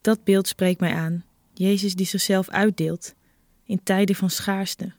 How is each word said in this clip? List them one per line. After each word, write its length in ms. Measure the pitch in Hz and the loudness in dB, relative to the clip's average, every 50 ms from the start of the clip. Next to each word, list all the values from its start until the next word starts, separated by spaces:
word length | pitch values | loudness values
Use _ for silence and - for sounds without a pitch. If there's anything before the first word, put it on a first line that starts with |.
Dat 240 | _ 220 226 214 _ | _ 2 0 2 _
beeld 240 | - 196 190 190 - | 2 4 4 4 0
spreekt 320 | - - 185 185 185 - | -2 0 0 0 2 2
mij 140 | 185 170 - | 0 -2 0
aan. 300 | 165 160 160 170 175 170 _ _ _ _ _ _ | -2 -2 -2 -4 -6 -6 _ _ _ _ _ _
Jezus 400 | - 180 190 202 196 196 202 180 | -2 2 2 2 2 0 -2 -2
die 120 | 185 190 | -2 -4
zichzelf 420 | 175 - 190 - - 196 190 190 - | -2 -2 -4 0 2 2 0 0 0
uitdeelt 680 | - - 202 214 196 - 160 160 165 170 - - - _ _ _ _ _ _ _ _ _ _ | 0 2 2 2 2 0 -2 -2 -2 -6 -10 -16 -20 _ _ _ _ _ _ _ _ _ _
in 180 | _ 220 180 _ | _ -6 -6 _
tijden 320 | - 190 190 202 190 202 | 0 2 2 2 2 2
van 160 | - - 185 | 0 0 -2
schaarste. 640 | - - - - 196 190 196 185 - _ 185 185 - | -2 -4 -4 -4 -2 -2 -2 -6 -6 _ -10 -12 -12